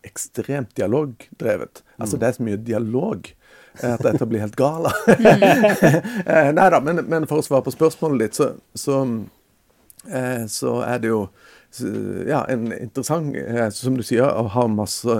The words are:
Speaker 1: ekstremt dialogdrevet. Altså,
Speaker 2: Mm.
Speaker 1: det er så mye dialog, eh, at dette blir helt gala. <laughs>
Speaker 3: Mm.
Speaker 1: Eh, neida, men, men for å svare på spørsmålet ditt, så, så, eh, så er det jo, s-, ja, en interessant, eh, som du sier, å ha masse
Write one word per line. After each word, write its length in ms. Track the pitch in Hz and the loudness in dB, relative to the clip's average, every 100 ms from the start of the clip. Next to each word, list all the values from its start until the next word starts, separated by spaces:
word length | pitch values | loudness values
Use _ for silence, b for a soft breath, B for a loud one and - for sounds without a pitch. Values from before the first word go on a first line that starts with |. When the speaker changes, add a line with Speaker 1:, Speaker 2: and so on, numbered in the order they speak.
Speaker 1:
ekstremt 680 | - - - - 113 139 117 - | -16 -14 -12 -8 -6 -6 -6 -4
dialogdrevet. 1040 | 101 131 151 113 - - 113 101 - - _ b | -2 0 -2 -8 -18 -6 -2 -2 -4 -16 _ b
Altså, 160 | 107 127 | -6 -2
Speaker 2:
Mm. 40 | |
Speaker 1:
det 80 | 113 | -2
er 20 | |
så 120 | 120 | -2
mye 200 | 117 101 | -4 -4
dialog, 640 | 117 107 110 123 190 98 - _ b b b b | -4 -4 -2 -2 -4 -6 -10 _ b b b b
eh, 120 | 123 | -4
at 80 | 117 | 0
dette 240 | 127 113 117 | 0 0 0
blir 100 | 110 | -2
helt 160 | 104 - | -2 0
gala. 360 | 139 160 165 427 | 0 2 -2 0
<laughs> 80 | - | 4
Speaker 3:
Mm. 1200 | 208 220 196 - 277 214 196 170 156 208 233 175 | 6 8 8 6 6 4 4 4 4 0 -6 0
Speaker 1:
Eh, 240 | 160 143 | 4 4
neida, 260 | 160 185 170 | 6 6 4
men, 280 | 147 170 - | 2 -2 -2
men 160 | 165 147 | -2 0
for 140 | 151 | -2
å 40 | |
svare 200 | - 135 | 2 0
på 100 | 127 - | 0 2
spørsmålet 440 | 160 - 160 135 | 2 2 -2 0
ditt, 160 | 110 - | 0 0
så, 240 | 135 - _ - | -2 -4 _ -10
så, 520 | - 135 135 113 101 _ _ _ _ _ _ - - | -2 0 0 -4 -8 _ _ _ _ _ _ -20 -10
eh, 360 | 139 127 123 110 | -6 -4 -4 -6
så 360 | - 131 120 117 | -6 -4 -4 -2
er 120 | 120 | -2
det 100 | 113 | 0
jo, 200 | 110 98 _ b b b | -2 -2 _ b b b
s-, 540 | - 113 107 101 95 104 | -10 -6 -6 -6 -6 -4
ja, 180 | 143 - | -4 -2
en 240 | 127 117 | -4 -4
interessant, 640 | - 120 139 120 165 151 - | -8 -10 -8 -4 -4 -4 -6
eh, 340 | 69 117 110 | -4 -2 -2
som 240 | - 127 131 | -2 -4 -4
du 60 | |
sier, 200 | - 117 | 0 2
å 240 | 139 107 117 | 2 2 -2
ha 200 | 113 120 | 0 0
masse 380 | 104 101 - 120 | 0 -2 -4 -2